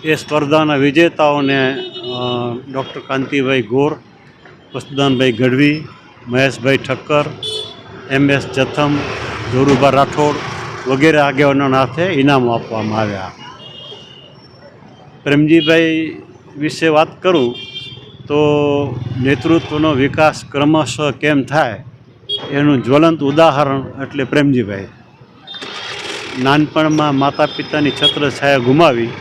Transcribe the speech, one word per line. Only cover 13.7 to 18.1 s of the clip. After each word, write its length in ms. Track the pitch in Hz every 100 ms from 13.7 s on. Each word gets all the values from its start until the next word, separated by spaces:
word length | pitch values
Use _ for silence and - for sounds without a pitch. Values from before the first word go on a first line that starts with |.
| - - - - - - - - - - - - - - -
પ્રેમજીભાઈ 960 | 147 143 151 165 151 165 165 160 160 - - - - 143
વિશે 300 | 151 - 165
વાત 360 | 151 156 -
કરું 320 | 185 175 123 123 - - - - -